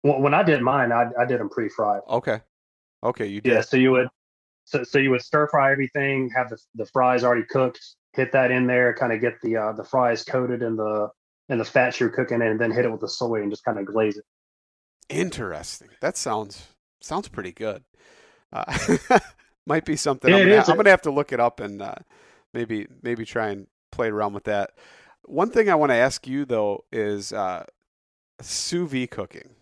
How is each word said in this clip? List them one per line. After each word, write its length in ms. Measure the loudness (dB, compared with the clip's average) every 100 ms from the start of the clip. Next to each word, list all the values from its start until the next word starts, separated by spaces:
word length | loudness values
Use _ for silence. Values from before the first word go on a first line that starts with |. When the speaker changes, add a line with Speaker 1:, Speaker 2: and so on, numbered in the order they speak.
Speaker 1:
Well, 180 | 2 2
when 120 | 2
I 80 | 4
did 180 | 4 2
mine, 300 | 2 2 2
I, 180 | 2 0 0
I 60 |
did 140 | 0 0
'em 100 | -4
pre-fried. 520 | -4 -6 -2 -2 -2 -2
Speaker 2:
Okay. 340 | -4 -2 -6 _ _ _ _ _ _
Okay, 240 | -6 -4 -6
you 140 | -2
Speaker 1:
Yeah, 120 | 2
Speaker 2:
did. 100 | 2
Speaker 1:
so 120 | 2 4
you 140 | 4
would, 160 | 4 0 _ _ _ _ _
so, 180 | _ -6
so 160 | 0 2
you 120 | 4
would 100 | 0
stir 260 | 2 0 2
fry 240 | 2 2
everything, 580 | 2 -2 -2 -2 -2 -2
have 180 | -4 -4
the, 100 | -10 _
the 100 | -12
fries 380 | -4 2 4 4
already 220 | 2 0 0
cooked, 460 | 0 0 -2 -20 _ _
hit 180 | -4 2
that 180 | 2 4
in 160 | 2 2
there, 260 | 4 2
kinda 240 | 0 -2 0
get 240 | -2 -2
the, 160 | -4 -2
uh, 160 | -2
the 100 | -6
fries 400 | -2 0 2 0
coated 380 | -2 -2 -2 -4
in 120 | -4
the, 340 | -4 -2 -2 -4 _ _ _ -6
in 80 | -4
the 80 |
fat 340 | 0 2 0 0
you're 100 | -2
cooking 320 | -2 -2 0
in, 60 | 0
and 140 | 0
then 100 | 0
hit 140 | 0
it 60 | -2
with 100 | -4
the 80 | -8
soy 320 | -6 -4 -4
and 100 | -4
just 140 | -6
kinda 180 | -6 -6
glaze 340 | -4 0 -2 -2
it. 80 | _ _ _ _ _ _ _ _ -8
Speaker 2:
Interesting. 800 | -6 -4 -6 -8 -8 -12 -16 -20 _
That 160 | -6 -6
sounds, 500 | -6 -6 -6 -16 -20 _ _ _
sounds 260 | -8 -8 -8
pretty 240 | -10 -12
good. 320 | -8 -8 -8 _ _ _ _ _ _ _
Uh, 240 | -10 -6 -6 0 -2 2 2 2 _
<laughs> 240 | _ _
might 200 | -4 -4
be 100 | -2
something 340 | -4 -2 0 4
Speaker 1:
Yeah, 60 |
Speaker 2:
I'm 80 | 6
Speaker 1:
it 60 | 8
Speaker 2:
gonna, 120 | 6
Speaker 1:
is. 80 | 6
Speaker 2:
I'm 80 | 4
gonna 120 | 6
have 120 | 6
to 80 | 4
look 200 | -2 -2
it 80 | 0
up 200 | 0 0
and, 220 | -10 -10
uh, 140 | -12 -14 -18 _ _ _ _
maybe, 340 | -8 -4 -6 -8 -10
maybe 240 | -6 -6
try 240 | -4 -4 -4
and 180 | -6 -12 _ _
play 180 | -4 -2
around 240 | 0 -2
with 100 | -4
that. 260 | -4 -2 -4 _ -20 -20 _ _
One 260 | -6 -2 0
thing 180 | 2 2
I 60 |
wanna 200 | 4 4
ask 320 | 4 4 0 -8
you 180 | -6
though 400 | -2 0 0 -4 _
is, 420 | -4 -2 -4 -6
uh, 320 | -6 -4 -6 -12 _ _ _ _ _ _ _
sous 480 | -10 -8 -4 -4 -2
vide 220 | -4 -4
cooking. 440 | -8 -12 -14 -20 _